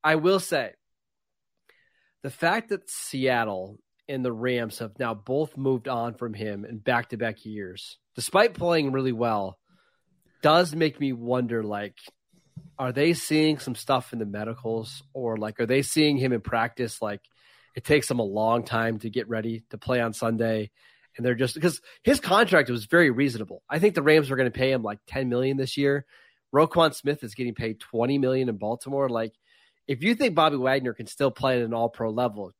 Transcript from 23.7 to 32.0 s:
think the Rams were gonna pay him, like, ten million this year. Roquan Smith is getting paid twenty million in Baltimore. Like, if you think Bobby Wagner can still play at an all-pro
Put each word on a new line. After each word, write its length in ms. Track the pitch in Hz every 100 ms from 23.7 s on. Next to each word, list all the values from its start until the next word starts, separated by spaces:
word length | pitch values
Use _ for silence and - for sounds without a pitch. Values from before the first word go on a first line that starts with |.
| 147
think 160 | 208 170
the 60 |
Rams 280 | 143 156 135
were 60 | 135
gonna 160 | 127
pay 200 | - 131
him, 120 | 131
like, 160 | 110 104 _
ten 220 | 135 127
million 280 | 120 131 135
this 200 | 131 -
year. 280 | 139 143 - - _ _ _
Roquan 400 | 139 160 170 160
Smith 300 | - 139 147
is 120 | 117 -
getting 200 | 120 107
paid 240 | 113 107
twenty 380 | - 113 120 143
million 320 | 131 131 123
in 80 | 104
Baltimore. 520 | 104 123 135 139 135
Like, 240 | 117 113 _ _ _ _ _ -
if 160 | 123
you 120 | 180 233
think 200 | 262 165
Bobby 220 | 156 143
Wagner 360 | 127 139 127
can 140 | - 110
still 240 | - 139
play 260 | - 135 127
at 80 | 113
an 80 |
all-pro 360 | 117 117 -